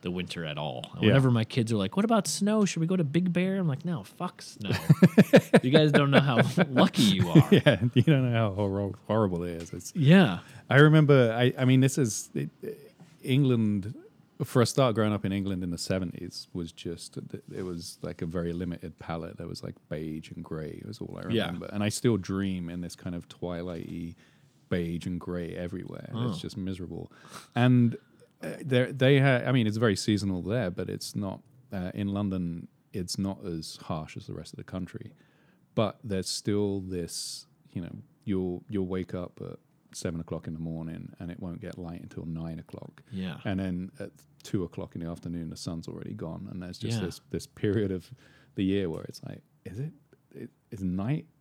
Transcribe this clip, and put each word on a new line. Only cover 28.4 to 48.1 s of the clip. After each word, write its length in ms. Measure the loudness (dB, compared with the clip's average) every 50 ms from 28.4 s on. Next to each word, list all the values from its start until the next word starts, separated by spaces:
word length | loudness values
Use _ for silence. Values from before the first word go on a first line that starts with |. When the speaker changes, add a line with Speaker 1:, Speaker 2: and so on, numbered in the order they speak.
Speaker 2:
uh, 100 | -12 -10 -10 -10 -4
there, 300 | 0 2 2 2 2 0
they 260 | 2 4 6 6 6
ha-, 240 | 6 4 4 2 2
I 60 | 2
mean, 160 | 2 2 2
it's 100 | 2 0
very 180 | 2 2 2 2
seasonal 440 | 2 2 0 2 2 2 -2 -2 -2
there, 280 | -4 -2 -2 -2 -2 -4
but 180 | -4 -6 -6 -6
it's 260 | -6 -8 -8 -8 -8
not, 260 | -6 -6 -6 -8 -10 _ _ _ -20 _ _ -8
uh, 180 | -6 -6 -6 -6
in 140 | -4 -4 -2
London, 580 | -2 -2 -2 -2 -2 -2 -4 -4 -6 -8 -12 -14 _ _ _ _ -8
it's 240 | -8 -6 -6 -4
not 260 | -4 -4 -4 -4 -6 -8
as 320 | -8 -8 -8 -8 -10 -14 -16 -10
harsh 320 | -8 -8 -8 -8 -10 -12
as 120 | -14 -12
the 60 | -12 -12
rest 200 | -12 -12 -14 -16
of 40 |
the 60 | -16 -14
country. 480 | -10 -8 -8 -8 -8 -12 -14 -16 -16 -20 _ _ _ _ _ _ _ _ _ _ _ _
But 240 | 0 0 0 -2 _ -8
there's 260 | -4 -4 -4 -2 -4
still 500 | -6 -4 -2 0 0 0 0 0 -2 -4
this, 680 | -6 -6 -6 -6 -6 -6 -8 -10 -10 -10 -12 -14 -16 _ _ _ _ _ _
you 80 | -10
know, 140 | -10 -10 -12 -14 -16 _ _ _ _
you'll, 400 | -4 -2 -2 -2 -4 -6 -8 -10 -6
you'll 180 | -4 -4 -2
wake 260 | -2 -4 -6 -6 -6 -8
up 280 | -8 -8 -10 _ -14
at 160 | -12 -12 -12 -14 _ _ _ _ _ _
seven 280 | -18 -8 -8 -6 -6 -6
o'clock 260 | -8 -8 -10 -10 -8
in 60 | -10 -10
the 60 | -8
morning 540 | -8 -8 -8 -8 -8 -10 -10 -12 -14 -16 -14 _
and 120 | -12 -12
it 80 | -10 -10
won't 200 | -10 -10 -10 -10
get 160 | -12 -12 -12
light 240 | -12 -12 -12 -12 -14
until 240 | -16 -14 -14 -12 -10
nine 340 | -8 -8 -8 -8 -8 -10 -10
o'clock. 420 | -14 -14 -16 -16 -16 -16 _ -20 -20 _
Speaker 1:
Yeah. 260 | -10 -8 -8 -8 -8 -8 -6
Speaker 2:
And 160 | -4 -4 -2
then 320 | -2 -4 -4 -6 -8 -10 _ -14
at 120 | -14 -14 _ -20 -20 _ _ _ _
two 200 | -6 -4 -4 -4
o'clock 320 | -4 -8 -12 -12 -10 -10
in 60 | -10 -8
the 60 | -8
afternoon, 400 | -10 -10 -10 -10 -8 -8 -8 -10
the 80 | -12
sun's 300 | -10 -10 -8 -8 -8 -10
already 260 | -12 -14 -12 -12 -12 -10
gone. 340 | -10 -10 -10 -10 -12 -12 -12
And 100 | -12 -12
there's 160 | -12 -12 -12
just 220 | -10 -6 -4 -4 -4
Speaker 1:
Yeah. 60 | -4
Speaker 2:
this, 160 | -6 -8 -12 _ _
this 160 | -8 -8 -8
period 440 | -8 _ -4 -2 0 2 2 0 0
of 200 | -2 -6 -8 -12